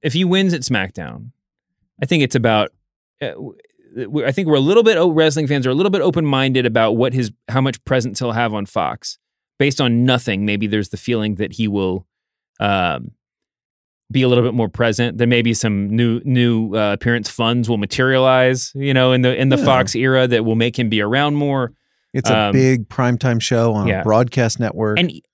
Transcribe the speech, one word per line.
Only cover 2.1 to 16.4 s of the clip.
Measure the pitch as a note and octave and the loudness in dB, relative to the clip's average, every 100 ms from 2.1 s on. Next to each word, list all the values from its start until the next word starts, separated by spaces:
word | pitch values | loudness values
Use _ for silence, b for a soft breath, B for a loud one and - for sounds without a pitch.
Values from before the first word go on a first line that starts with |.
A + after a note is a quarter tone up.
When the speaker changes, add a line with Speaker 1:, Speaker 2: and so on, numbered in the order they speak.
| E3+ | 0
Speaker 1:
it's | C3+ - | 0 2
about, | A#2 G#2+ G2+ - _ _ _ _ | 2 2 0 -6 _ _ _ _
uh, | C3+ | -10
w-, | D2 C#3 - _ _ _ A#2 | -10 -16 -18 _ _ _ -12
w-, | A2 D3 B2+ | -6 -4 -2
I | |
think | C3+ F3 | -2 2
we're | D3 | 2
a | |
little | C#3 G#3+ A3 | 4 4 4
bit, | F#3+ | 4
o-, | F3+ | 2
wrestling | D#3 D#3+ D3 C#3+ | 4 2 2 0
fans | C#3+ B2+ | 0 0
are | |
a | C3 | 0
little | G3 | 0
bit | F#3+ | 2
open-minded | F3+ E3 D#3 C3+ C3+ C3 B2 | 0 0 0 0 2 2 2
about | A#2 A2 | 2 2
what | A2+ B2+ B2+ | 2 0 0
his, | A2+ - - | -4 -8 -4
how | B2 | -2
much | C3 B2 - | 0 -2 -2
presence | C3 B2 G#2+ | -2 -2 -6
he'll | B2 | -4
have | A2+ A#2 G#2 | -2 -2 -2
on | G2+ | -6
Fox, | - D#2 A1 - - _ _ _ _ | -4 -4 -6 -12 -16 _ _ _ _
based | C#3 C3+ | -2 0
on | C3 A#2 B2+ | 0 2 2
nothing. | B2 - G2 G#2 | 0 0 -2 -2
Maybe | G#2 G#2+ | -2 -2
there's | G#2+ G2 | -2 -4
the | G2 | -8
feeling | - A#2 G#2+ G2 | -4 -2 -2 -4
that | G#2 - | -6 -4
he | A2 | -4
will, | G2+ F#2+ F#2 F#2+ _ _ _ _ _ | -2 -2 -4 -10 _ _ _ _ _
um, | G2+ G2 F2+ C2+ A#1+ - _ _ _ _ _ _ _ _ _ | -2 0 -2 -4 -10 -20 _ _ _ _ _ _ _ _ _
be | C3 | 0
a | B2+ | 2
little | B2 A#2+ | 4 2
bit | A#2 | 0
more | A2+ | -4
present. | - A#2 G#2+ A#2+ G2+ | 0 0 2 -2 0
There | A#2+ | 2
may | A#2+ | 2
be | A#2 A2+ | 2 0
some | A#2 G2+ G2+ | -2 -2 -2
new, | A2+ A#2+ A#2 C#3+ | 0 0 0 -2
new, | B2+ | 2